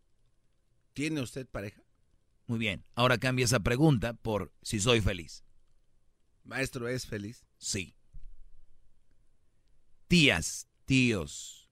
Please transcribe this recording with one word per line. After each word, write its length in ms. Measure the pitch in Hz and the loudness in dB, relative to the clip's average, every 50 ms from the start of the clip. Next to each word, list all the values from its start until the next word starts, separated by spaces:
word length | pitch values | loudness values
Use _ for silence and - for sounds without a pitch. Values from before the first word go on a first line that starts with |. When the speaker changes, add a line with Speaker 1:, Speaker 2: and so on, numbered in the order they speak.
| _ _ _ _ _ _ _ _ _ _ _ _ _ _ _ _ _ _ _ | _ _ _ _ _ _ _ _ _ _ _ _ _ _ _ _ _ _ _
Speaker 1:
¿tiene 260 | - 143 160 160 147 | -8 -6 -4 -4 -4
usted 260 | 127 110 - 139 131 | -6 -6 -8 -12 -12
pareja? 360 | - - 120 101 104 - - _ _ _ _ _ _ _ _ _ _ _ _ _ | -10 -10 -10 -10 -10 -12 -16 _ _ _ _ _ _ _ _ _ _ _ _ _
Speaker 2:
Muy 120 | - 117 113 | -4 -2 0
bien, 260 | 117 107 92 - - - - | 0 -2 -2 -4 -8 -10 -2
ahora 240 | - 120 127 127 113 | 0 2 4 4 2
cambia 260 | - 131 127 127 127 | 2 0 0 0 2
esa 160 | 110 123 123 | 2 2 2
pregunta 540 | 90 110 120 127 151 160 147 107 113 117 117 | 2 0 2 4 6 6 6 4 2 -2 -6
por 380 | - - 113 107 101 92 - - _ - | -6 -6 -4 -2 -2 -4 -6 -10 _ -10
si 180 | - - 107 | -6 -4 0
soy 200 | 92 123 120 113 | 2 4 4 4
feliz. 440 | 98 104 101 87 82 - - - - - - - - _ _ _ _ _ _ _ _ _ _ _ _ _ _ _ _ | 4 2 0 -2 -6 -12 -16 -20 -20 -20 -20 -20 -20 _ _ _ _ _ _ _ _ _ _ _ _ _ _ _ _
Speaker 1:
Maestro, 440 | - 113 127 135 127 - 131 117 117 | -10 -6 -4 -4 -4 -4 -6 -6 -4
¿es 180 | 127 127 - | -4 -6 -6
feliz? 380 | - 117 104 101 101 123 - _ _ _ _ | -8 -8 -8 -8 -10 -12 -16 _ _ _ _
Speaker 2:
Sí. 360 | - - - 104 90 - - _ _ - - - - - - - - - - - - - - - - - - - - - - - _ - _ _ _ _ _ _ _ _ - - - - - - - | -8 -6 -6 -6 -6 -8 -12 _ _ -16 -14 -12 -12 -12 -12 -14 -14 -16 -16 -16 -16 -18 -20 -20 -20 -20 -20 -20 -20 -20 -20 -20 _ -20 _ _ _ _ _ _ _ _ -20 -20 -20 -20 -20 -20 -2
Tías, 640 | - 175 175 151 131 104 85 78 - - - - - _ _ _ | 2 4 6 8 6 6 4 0 -4 -8 -10 -14 -18 _ _ _
tíos, 840 | - 135 131 127 120 110 98 78 71 - - - - - - _ _ | 0 2 4 4 4 2 0 -2 -6 -10 -14 -16 -16 -18 -20 _ _